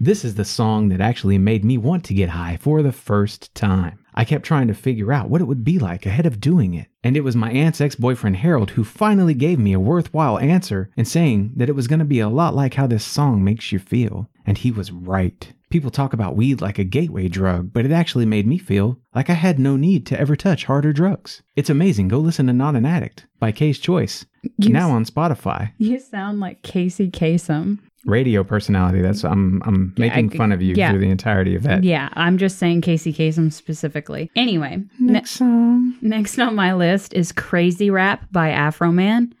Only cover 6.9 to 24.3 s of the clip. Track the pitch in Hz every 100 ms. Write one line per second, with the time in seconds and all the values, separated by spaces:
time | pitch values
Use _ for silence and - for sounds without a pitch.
6.9 | _ 120 139 135 120 110 127 160 160 147
7.9 | - 120 123 110 92 156 147 101 - 107
8.9 | - 214 202 175 135 147 165 101 95 98
9.9 | 170 - 151 147 101 135 180 185 98 92
10.9 | - 117 165 165 107 104 127 120 139 120
11.9 | 156 151 131 107 123 170 117 135 139 135
12.9 | 110 - - 147 107 95 113 - 185 -
13.9 | 123 117 - 110 _ - 101 127 110 95
14.9 | 87 92 95 90 - - - _ 170 135
15.9 | 139 135 113 95 71 127 135 101 104 92
16.9 | 123 170 - 92 90 95 90 90 120 127
17.9 | 165 165 127 110 107 104 180 - 98 104
18.9 | 123 _ 120 139 175 180 143 135 135 160
19.9 | 190 - - 143 147 196 180 - 139 151
20.9 | 147 185 - - - _ - 143 143 190
21.9 | 104 92 117 160 160 127 123 139 139 131
22.9 | 170 - - - _ 113 107 151 139 -
23.9 | 180 101 - -